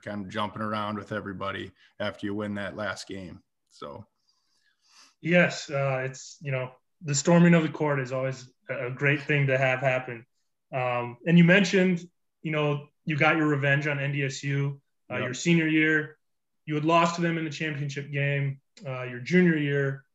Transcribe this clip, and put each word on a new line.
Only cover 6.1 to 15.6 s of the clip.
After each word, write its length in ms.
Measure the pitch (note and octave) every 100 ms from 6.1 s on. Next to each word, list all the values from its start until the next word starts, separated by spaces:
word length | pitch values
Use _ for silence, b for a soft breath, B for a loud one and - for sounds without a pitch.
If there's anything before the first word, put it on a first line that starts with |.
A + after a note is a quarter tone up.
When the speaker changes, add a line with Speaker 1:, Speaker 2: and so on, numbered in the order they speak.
| C3+ - -
Speaker 2:
you 120 | C#3+
know, 180 | C3 B2+ - _ _
the 140 | D#3 C#3+
storming 400 | - E3+ F3 E3+
of 80 |
the 60 | D#3
court 300 | - D3+ C#3
is 120 | B2
always 360 | C3 C3+ B2+ - _ -
a, 180 | C3 B2
a 40 |
great 320 | C3 C#3+ D3
thing 240 | - D3 C3+
to 100 | C3
have 220 | C3+ B2+
happen. 460 | C3+ B2+ B2+ A#2 - _ _ _ _
Um, 460 | C3+ B2+ A#2+ A#2+ A#2+ E3+
and 140 | E3+
you 40 |
mentioned, 640 | E3+ G3 G3 G3 F#3 F3 - _ _ _
you 80 | D#3+
know, 360 | D3+ D3 C#3+ - _ -
you 120 | D3+
got 200 | D#3 D#3+
your 100 | D3+
revenge 400 | C#3+ C#3 C#3+ D3+
on 120 | C#3
N 120 | C#3
D 120 | C#3+
S 200 | C3+ -
U, 360 | C#3 C#3 C#3 C#3 _ _ -
uh, 60 | B2
Speaker 1:
Yep. 80 |
Speaker 2:
your 100 | B2
senior 340 | B2+ F3 E3+